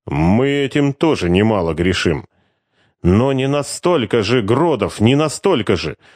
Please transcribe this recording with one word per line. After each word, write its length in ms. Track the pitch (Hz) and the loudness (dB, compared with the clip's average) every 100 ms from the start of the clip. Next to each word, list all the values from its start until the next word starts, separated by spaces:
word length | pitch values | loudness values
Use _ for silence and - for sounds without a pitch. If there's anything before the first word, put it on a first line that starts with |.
| - | -8
Мы 420 | 73 82 110 139 | 0 2 2 0
этим 460 | 143 139 147 143 | -2 -2 0 0
тоже 360 | - 160 101 90 | 0 0 0 0
немало 440 | 92 110 104 82 | 2 2 0 -2
грешим. 540 | 78 90 90 90 73 - _ _ _ _ _ _ _ | -2 -2 0 -2 -4 -6 _ _ _ _ _ _ _
Но 300 | 87 101 135 | 2 2 2
не 160 | 131 135 | 0 -2
настолько 760 | 143 135 - 175 170 107 120 | -4 -6 -4 0 0 0 0
же, 180 | 98 127 | 0 0
Гродов, 600 | 98 120 170 123 90 - | 0 0 0 -2 -4 0
не 140 | 110 139 | 2 2
настолько 600 | 156 - 196 143 104 90 | 0 -2 -2 0 0 -2
же. 220 | 76 - _ | -4 -12 _